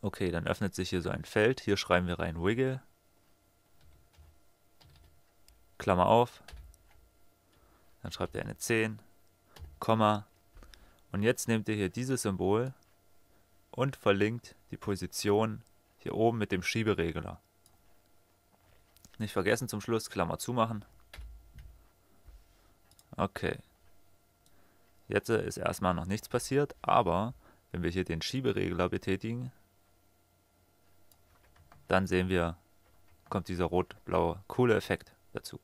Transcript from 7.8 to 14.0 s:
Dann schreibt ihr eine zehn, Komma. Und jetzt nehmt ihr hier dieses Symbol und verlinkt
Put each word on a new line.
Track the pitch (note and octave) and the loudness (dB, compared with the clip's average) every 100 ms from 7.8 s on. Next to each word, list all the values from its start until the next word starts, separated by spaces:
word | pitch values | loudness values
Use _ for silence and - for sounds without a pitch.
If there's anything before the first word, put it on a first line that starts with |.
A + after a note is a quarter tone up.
| _ - | _ -14
Dann | - | -12
schreibt | - F2+ - | -6 -6 -6
ihr | |
eine | - - | -8 -8
zehn, | - A2+ A2 G#2+ - _ _ _ _ - - - | -2 0 0 -4 -16 _ _ _ _ -20 -20 -10
Komma. | - A2 G#2+ G#2+ G#2 _ _ - - - - _ _ | 0 4 4 4 -4 _ _ -20 -20 -20 -20 _ _
Und | G2+ | 0
jetzt | G#2+ B2+ - | 2 2 0
nehmt | A2+ G#2 | 0 0
ihr | G#2+ | 0
hier | F#2+ | -2
dieses | G2+ B2+ C3 | -2 -2 -2
Symbol | A2 F#2+ F#2+ G#2 C3 - _ _ _ - _ _ _ _ _ | 0 0 2 2 0 -6 _ _ _ -20 _ _ _ _ _
und | - C3+ | -2 -2
verlinkt | C3 | 0